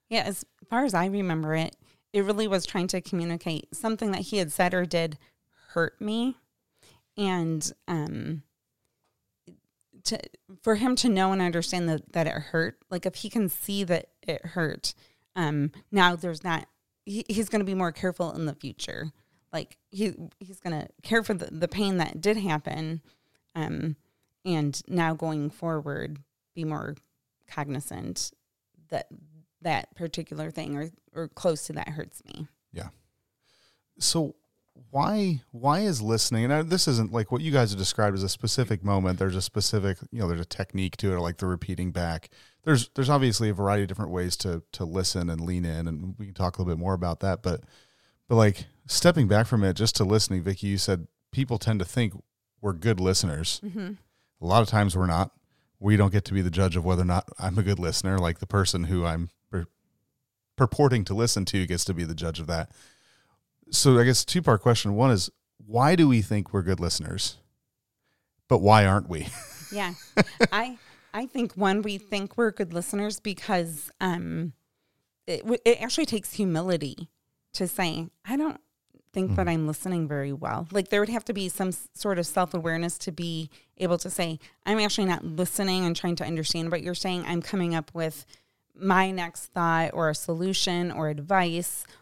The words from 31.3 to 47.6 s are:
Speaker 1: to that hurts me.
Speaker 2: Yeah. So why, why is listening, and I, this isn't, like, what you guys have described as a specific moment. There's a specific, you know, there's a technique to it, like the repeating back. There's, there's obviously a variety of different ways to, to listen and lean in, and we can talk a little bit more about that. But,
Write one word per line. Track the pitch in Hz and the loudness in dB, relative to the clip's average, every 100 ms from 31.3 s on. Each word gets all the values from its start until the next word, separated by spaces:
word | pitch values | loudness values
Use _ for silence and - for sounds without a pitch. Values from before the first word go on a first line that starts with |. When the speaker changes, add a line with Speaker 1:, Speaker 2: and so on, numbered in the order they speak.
| - 185 156 - | -2 -2 0 -4
Speaker 1:
to | |
that | 151 - | -8 -8
hurts | 151 - - | -10 -12 -16
me. | - - 151 _ _ | -18 -14 -14 _ _
Speaker 2:
Yeah. | - 101 - _ _ _ _ _ _ _ _ _ - | -14 -14 -16 _ _ _ _ _ _ _ _ _ -4
So | - 165 - - _ _ _ - 120 | 0 0 -2 -6 _ _ _ -20 -6
why, | 135 147 214 196 151 - | 0 2 2 2 0 -4
why | 117 135 156 | -2 2 2
is | 208 143 | 2 0
listening, | 107 113 - 113 | 2 2 2 2
and | 120 | 2
I, | 151 | 2
this | 160 180 160 | 2 2 4
isn't, | 120 110 | 2 2
like, | 113 107 | 0 -2
what | 123 | -2
you | 160 | 2
guys | 139 113 | 4 4
have | 98 | 2
described | 92 - 104 | -2 2 2
as | 98 | 2
a | 95 | -2
specific | - 113 - 123 104 | -2 -2 0 0 0
moment. | 98 98 92 90 | 0 2 2 2
There's | 95 | 0
a | 92 | -2
specific, | - - - 110 98 92 - | -2 -2 0 0 0 -2 -6
you | 117 | -4
know, | 95 | -2
there's | 85 | -2
a | |
technique | 85 - 98 98 92 - | -4 -6 -4 -2 -2 -2
to | 101 | -2
it, | 90 | 0
like | 85 85 | -2 -2
the | 92 | -2
repeating | 90 - 90 90 | -2 -4 -4 -4
back. | 87 85 82 - - - _ | -2 -2 -4 -8 -20 -20 _
There's, | - 139 - | 2 2 2
there's | - 131 | -2 2
obviously | 143 131 104 110 | 4 4 2 0
a | |
variety | 98 98 101 | 2 2 2
of | 98 | 0
different | 95 92 | -4 -4
ways | 90 90 - | -4 -2 -2
to, | 98 85 - | -2 -4 -6
to | - | -8
listen | 85 92 92 90 87 | -4 -2 -2 -2 -2
and | 80 | -2
lean | 85 90 | -2 -2
in, | 87 80 82 | -2 -2 -4
and | 78 92 92 | -6 -8 -10
we | 101 | -10
can | |
talk | 92 92 - | -4 -2 0
a | |
little | 90 | -2
bit | 82 | -2
more | 87 | -2
about | 92 87 82 | -2 -2 -2
that. | 95 87 | -2 -2
But, | 92 82 | -2 -4